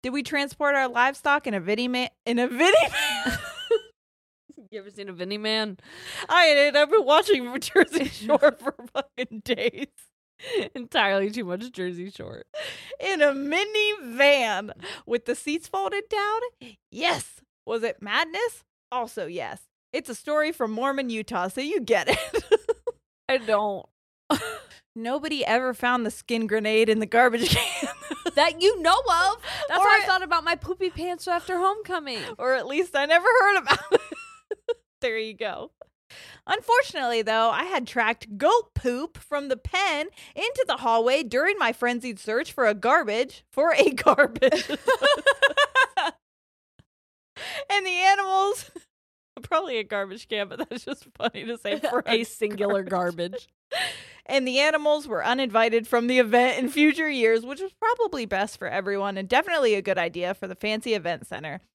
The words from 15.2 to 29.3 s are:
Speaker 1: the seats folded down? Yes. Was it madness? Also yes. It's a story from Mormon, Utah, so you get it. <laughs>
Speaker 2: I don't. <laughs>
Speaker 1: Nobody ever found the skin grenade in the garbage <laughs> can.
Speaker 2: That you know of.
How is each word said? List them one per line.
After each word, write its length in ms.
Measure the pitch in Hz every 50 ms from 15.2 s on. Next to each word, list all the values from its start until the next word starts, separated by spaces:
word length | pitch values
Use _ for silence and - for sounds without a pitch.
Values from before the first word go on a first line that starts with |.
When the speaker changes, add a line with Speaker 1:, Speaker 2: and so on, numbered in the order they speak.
| _
Speaker 1:
the 100 | - 240
seats 320 | - - 302 294 330 -
folded 380 | - - 381 392 392 403 403 440 440
down? 320 | 440 415 403 415 427 453 480 494 _ _ 262 240 214 _ _ _ -
Yes. 480 | 208 320 359 - - - - - _ _ _ _ _ _
Was 160 | - 220 233 220
it 180 | 233 185 _
madness? 640 | 202 208 208 262 330 320 320 381 466 466 - - _ _ _ _ _ _ 247
Also 340 | 254 233 226 - 226 185
yes. 360 | 156 175 170 127 104 - - - _ _ _ _ _ -
It's 160 | 277 262 -
a 40 | 233
story 380 | - - - 294 302 302 311 330
from 180 | - 247 220
Mormon, 400 | 220 220 254 269 277 269 269 240
Utah, 380 | 233 220 214 - 240 196 175 190
so 120 | - -
you 200 | 269 294 381 381
get 280 | 240 190 226 196 165 208
it. 360 | - 640 640 622 - 453 - - 427 453 - - 453 - _ -
<laughs> 400 | - _ _ _ _ _ _ -
Speaker 2:
I 100 | 262 262
don't. 480 | 226 214 214 202 208 208 202 190 - _ _ _ _ _ _ _ _ _
<laughs> 80 | 302 - - 440 440 427 - _ - - _ _ _
Speaker 1:
Nobody 500 | 226 226 233 262 294 277 320 311 277 -
ever 300 | - 220 247 254 254 240
found 320 | - - 247 247 247 233
the 40 | 214 -
skin 340 | - - - 240 226 226
grenade 420 | 208 208 220 214 214 220 220 226 214
in 120 | 220 220
the 60 | 220
garbage 440 | 202 - 233 254 247 226 233 247 359
<laughs> 60 | -
can. 320 | - 466 392 359 349 320 - - - - - - - - 349 -
Speaker 2:
That 260 | 285 302 339 320 330 359
you 180 | 392 466 392
know 160 | 320 330 359 466
of. 440 | 554 466 349 339 359 381